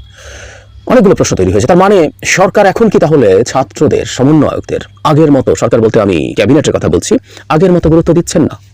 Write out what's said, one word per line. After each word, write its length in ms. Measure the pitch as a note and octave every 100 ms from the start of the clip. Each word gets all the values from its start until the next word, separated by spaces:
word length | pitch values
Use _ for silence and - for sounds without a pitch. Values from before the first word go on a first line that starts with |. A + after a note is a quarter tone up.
| - - - - - - - - -
অনেকগুলো 280 | B3+ G3
প্রশ্ন 220 | E3 C3 -
তৈরি 160 | F#2+
হয়েছে। 140 | G2+ A#2+
তার 100 | F3+
মানে 340 | F#3+ G3+ D3 -
সরকার 420 | - - F#3+ G#3+ G3
এখন 220 | E3 A3+
কি 100 | G3+
তাহলে 460 | E3 D#3 G#2+ F#2+
ছাত্রদের, 600 | A#2+ C3 C3 - C#3+ -
সমন্বয়কদের 760 | - - C3 D#3 G#2 - - - - -
আগের 280 | D3 D#3 D#3
মতো, 220 | C3+ A2
সরকার 260 | F2+ A#2 A#2+
বলতে 200 | A2 A2+
আমি 320 | G2+ E2+ B1+
ক্যাবিনেটের 400 | - G#2+ D3 -
কথা 140 | F2 F#2
বলছি, 280 | - - B3 - - -
আগের 240 | D#3 F#3
মতো 180 | F3 D#3+
গুরুত্ব 220 | E3 E3
দিচ্ছেন 300 | E3 - F3
না? 160 | C3 - -